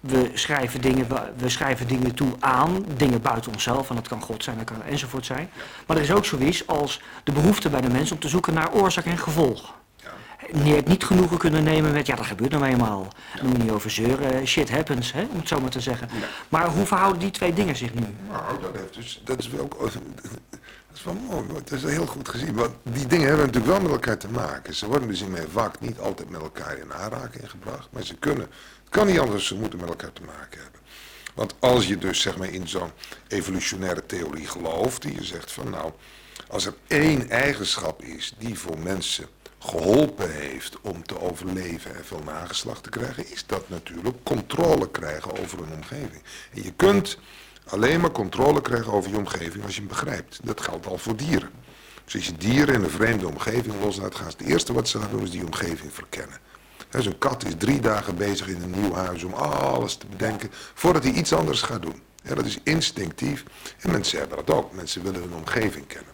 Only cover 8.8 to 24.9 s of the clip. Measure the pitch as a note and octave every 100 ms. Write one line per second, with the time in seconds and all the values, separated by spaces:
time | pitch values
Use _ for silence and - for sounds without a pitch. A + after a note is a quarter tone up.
8.8 | F#3+ F3 E3+ E3+ - D#3 C#3+ G#2 - -
9.8 | _ _ - - - - - D#3 D3 D3
10.8 | D3 F#3+ - F#3 F3+ E3+ E3 D#3 D#3 D#3
11.8 | D#3 D3 C#3+ B2+ G#2+ G2 B2 D3+ C#3 B2
12.8 | A2+ G2+ F#2+ - - - C3+ B2 A2+ G#2+
13.8 | A2 G#2+ A2+ C3+ C#3 C3 C3+ - C3 B2+
14.8 | D#3+ C3 A#2+ C#3 A#3 G#3 D#3 D3+ B2+ B2
15.8 | B2 B2 B2 A#2 - - - D#3+ E3+ D#3+
16.8 | F#3+ F#3+ G3 F3+ F#3+ - F3+ E3+ F#3+ C3
17.8 | A#2+ A2+ G#2+ G#2 G2 G#2+ - C3 A#2+ A#2+
18.8 | - - A#2+ - A#2 B2+ A#2 C#3+ C#3 -
19.8 | A#2+ A#2 - - - - - - - -
20.8 | - - F3 F3+ B3+ F3 G2+ - B2+ C#3
21.8 | D3+ D3+ E3 C#3 B2+ A#2 D#3 A2+ A#2 -
22.8 | - A#2+ C3 E3+ C#3 D3+ C#3+ B2 A2+ F#3+
23.8 | F3+ C#3 - G#2+ G2 A#2+ F2 C#2 D#2 D#2+
24.8 | G#2